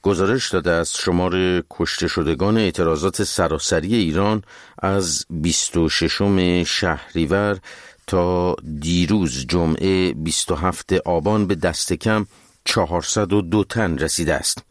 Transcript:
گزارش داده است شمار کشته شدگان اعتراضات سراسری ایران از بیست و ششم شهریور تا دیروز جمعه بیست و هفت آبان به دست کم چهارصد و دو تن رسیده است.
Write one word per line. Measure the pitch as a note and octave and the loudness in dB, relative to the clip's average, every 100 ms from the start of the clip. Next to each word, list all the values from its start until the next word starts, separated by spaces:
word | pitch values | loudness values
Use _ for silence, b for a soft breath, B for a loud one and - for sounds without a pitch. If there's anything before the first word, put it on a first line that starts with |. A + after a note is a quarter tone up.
گزارش | G2 F#2 G2 C3 - | 0 2 2 0 0
داده | F#2 F2 | -2 0
است | E2+ E2 - | 0 0 -4
شمار | - F2 F2+ F#2 F#2 F2+ - | 0 0 2 0 2 0 -4
کشته | - E2+ - E2+ | -4 -4 -2 -2
شدگان | - D#2 D#2+ G2 A2+ | 0 0 0 2 2
اعتراضات | G#2 E2+ E2 D#2 F#2 - | 0 0 0 2 0 -2
سراسری | G2+ - E2+ D2+ - E2+ E2 A#2 | -4 0 0 0 0 -2 2 0
ایران | F2 D#2 G2+ G#2+ - B B B | 2 0 0 0 -4 B B B
از | F#2+ G2 F2+ D2 - | -2 0 0 -4 -6
بیست | E2 D#2+ D#2+ - F2 | -2 0 0 0 0
و | D#2+ | 0
ششم | - E2 - G2+ G2 F2+ F2 | 2 -2 0 2 2 4 2
شهریور | E2+ - F#2 D2+ - E2+ D#2 F#2+ G#2 G2 B B B B - | 0 0 0 -2 -4 -2 0 2 0 -2 B B B B -2
تا | F#2+ F2 F2+ F2+ - - D2+ | 0 2 2 0 -2 -6 -6
دیروز | D#2 F2 F2 G#2+ E2+ B1+ B1+ | 0 2 2 2 0 -2 -2
جمعه | F2 E2 D#2+ F#2+ F#2+ F#2 | 0 2 2 2 2 0
بیست | D2 D#2+ - - | -2 -4 -4 -2
و | D#2 | -2
هفت | F#2 E2+ - | -2 -4 -2
آبان | F#2 - F2 D#2+ G#2+ G2 | -2 2 0 2 2 2
به | F2+ | 0
دست | F2 E2 - | 0 -2 -4
کم | F2+ A2+ G#2+ G2+ b b b - | -2 0 0 -2 b b b -4
چهارصد | - E2+ F2 - - G2 | 0 0 0 -2 -2 2
و | G2+ | 0
دو | F2 G#2+ | 2 0
تن | G2 A#2 G#2 D2+ | 0 0 0 0
رسیده | D#2+ - E2 | -2 -2 0
است. | D2 - - - | 0 -2 -6 -10